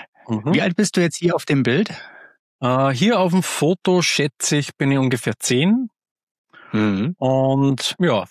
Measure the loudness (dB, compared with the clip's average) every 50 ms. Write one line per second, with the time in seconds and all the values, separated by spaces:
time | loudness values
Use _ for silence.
0 | -14 -18 _ _ _ -6 -6 -4 -2 0 0 0 0 0 0 0 -2 0 0 0
1 | 0 0 -2 -2 -2 -2 -2 -2 -2 0 0 2 2 2 2 0 0 -2 -6 -12
2 | -18 -20 -20 -20 -20 -20 _ _ _ _ _ _ -2 0 2 2 2 0 2 2
3 | 2 2 2 2 2 2 2 2 0 -2 -2 0 0 0 0 0 0 2 2 2
4 | 2 0 0 0 -2 -2 -4 -6 -4 -2 0 0 -2 -4 -6 -2 0 0 2 2
5 | 2 0 -2 -2 -2 -4 -6 -4 -2 -2 0 2 2 2 2 2 0 -4 -10 _
6 | _ _ _ _ _ _ _ _ _ _ -20 -20 -12 -6 -2 -2 0 0 0 0
7 | -2 -4 -4 -2 -2 0 2 2 2 2 2 2 0 0 0 -2 -4 -6 -4 -2
8 | 0 0 0 0 -2 -6